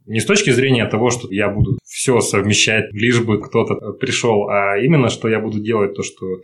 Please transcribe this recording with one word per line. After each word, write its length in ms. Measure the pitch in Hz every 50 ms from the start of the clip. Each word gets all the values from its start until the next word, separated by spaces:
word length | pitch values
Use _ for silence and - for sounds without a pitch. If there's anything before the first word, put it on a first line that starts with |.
| _
Не 140 | - 107 113
с 60 | -
точки 240 | - 214 226 220 143
зрения 360 | 120 120 135 135 127 113 107
того, 220 | - - 107 123 123
что 180 | 117 - - 95
я 180 | 98 104 104 98
буду 300 | 101 104 101 95 - - -
все 360 | - - - - 135 123 110
совмещать, 720 | 98 - - 98 98 104 101 - - 113 110 110 101 -
лишь 300 | 101 101 113 123 120 117 113
бы 160 | 110 104 104
кто-то 520 | - - - 113 110 - 107 - 110 107
пришел, 560 | - - - 117 - - - 117 107 104 104 110
а 260 | 104 101 101 98 101 101
именно, 300 | 120 147 165 143 120 107
что 200 | - - - 110
я 100 | 110 107
буду 200 | 107 110 107 104
делать 340 | 104 110 113 104 101 98 -
то, 80 | -
что 240 | - - - - 95 92 92 92